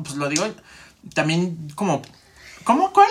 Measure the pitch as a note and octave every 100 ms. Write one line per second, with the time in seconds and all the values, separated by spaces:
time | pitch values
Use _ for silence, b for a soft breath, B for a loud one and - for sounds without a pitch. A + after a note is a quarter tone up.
0 | D#3+ C#3 C#3+ D3+ G#3+ - b b b _
1 | - - D3+ E3+ F3+ E3 D3+ - G3 C#3+
2 | - B B B B B - B3+ F#4+ G4+
3 | G#4+